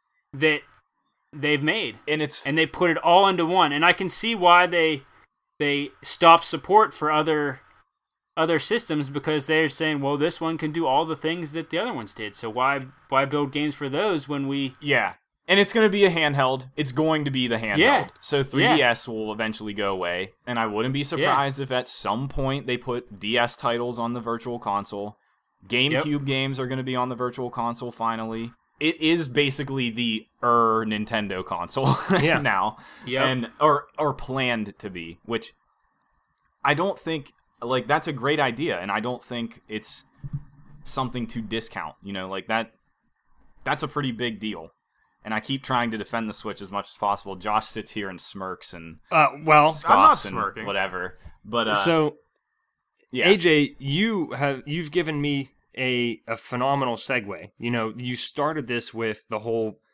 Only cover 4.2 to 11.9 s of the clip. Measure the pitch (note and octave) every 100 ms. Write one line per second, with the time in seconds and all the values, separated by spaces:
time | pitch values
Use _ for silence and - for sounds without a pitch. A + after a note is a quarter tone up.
4.2 | A3+ A3 F3 F3 F3+ E3+ D#3+ C#3+ - _
5.2 | _ _ _ _ D3 C#3+ C#3+ - - -
6.2 | E3+ E3+ - D3+ - G#3 G#3 - D3+ D3+
7.2 | D#3 D3+ C#3+ C3 - _ _ _ _ _
8.2 | _ - E3 D#3+ - A3+ - D3+ C3+ C#3+
9.2 | - D3+ C#3 D#3 D#3+ - D#3 D3 C#3 C#3+
10.2 | D#3+ - D#3+ D#3+ D#3 D#3+ D3+ C#3 D#3+ D#3
11.2 | D#3+ F3 D#3 D#3+ D#3+ E3 A#3